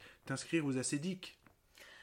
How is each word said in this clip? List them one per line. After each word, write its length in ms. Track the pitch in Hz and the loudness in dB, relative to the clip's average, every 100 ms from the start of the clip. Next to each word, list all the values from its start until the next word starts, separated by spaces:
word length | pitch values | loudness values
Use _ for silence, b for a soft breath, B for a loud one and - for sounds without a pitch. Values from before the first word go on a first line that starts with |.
| B B - | B B -4
t'inscrire 400 | 135 - 165 143 | -4 2 2 4
aux 120 | 131 | 2
Acédiques. » 600 | 123 147 175 185 - - - - _ B B B | 2 2 0 -2 -6 -14 -20 -20 _ B B B